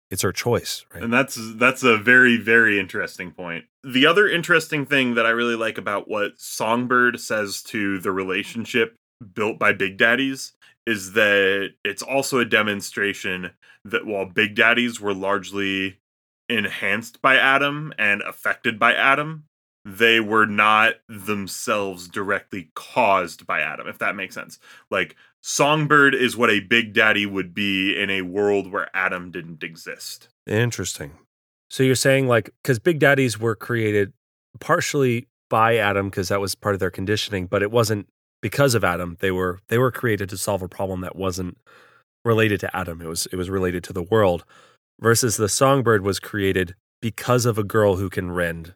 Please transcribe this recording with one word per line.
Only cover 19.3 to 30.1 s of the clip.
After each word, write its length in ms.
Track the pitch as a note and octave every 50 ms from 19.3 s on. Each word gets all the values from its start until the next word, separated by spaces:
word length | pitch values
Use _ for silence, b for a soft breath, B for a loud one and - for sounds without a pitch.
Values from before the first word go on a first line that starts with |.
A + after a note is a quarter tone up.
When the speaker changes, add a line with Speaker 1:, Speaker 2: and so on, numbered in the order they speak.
| D#3+ D#3 - _ _ _ _ _ _ _ -
Speaker 2:
they 360 | G#2 F#2+ G#2 A#2 A#2 A#2 A2+
were 260 | G#2+ G#2 A2 A2 G#2+
not 480 | G#2+ G2+ G#2 G#2 G#2+ G#2+ A2 A2 A2+ - - _ -
themselves 1000 | A2+ G2+ F#2 G#2 G#2 G2+ G2 F2+ - - - B2 A2 G#2 G2 G2 F#2 F2 F2 F2+
directly 640 | - A2 G2 G2 G2+ F#2 - - G#2 G2 D#2+ _ -
caused 720 | - - - - B2+ A#2 G2+ G2 F#2+ F2+ E2+ - - -
by 140 | - F2+ D#2+
Adam, 280 | D2+ D#2 C#2+ - A#1+ F2
if 100 | A#2 -
that 160 | A2+ G2+ G2
makes 220 | G2+ F#2+ F#2 -
sense. 240 | - - - - - B B B B B B
Like, 280 | G#2+ F#2+ F2+ E2 - b b b b b -
Songbird 720 | - - - D3 C#3+ D3+ D#3 D3+ C#3+ D3+ C#3+ C#3+ C#3 C3+
is 240 | B2 B2+ A2+ G2
what 140 | A2 A#2+ A2
a 80 | G#2 G#2
Big 340 | G2 F2+ A#2 A#2 A2+ G#2 G2+
Daddy 320 | A2+ A2 G#2+ G#2 G#2 G#2
would 300 | G2+ G2 F#2+ F#2 F2 E2+
be 420 | G#2 G2+ G2 G2 F#2+ F#2+ G2+ F#2
in 140 | - G2+ G2
a 120 | G2 F#2+ F#2
world 500 | F2+ F2+ G2+ G#2 G2+ G2+ G2 F#2 F#2 G2
where 180 | F#2+ D#2 - -
Adam 360 | F#2+ F#2 F#2 F#2+ F2+ F2+ F2+
didn't 320 | E2 F2+ D#2+ E2+ E2 D#2 F2+
exist. 640 | E2 D#2+ - - E2+ - - - -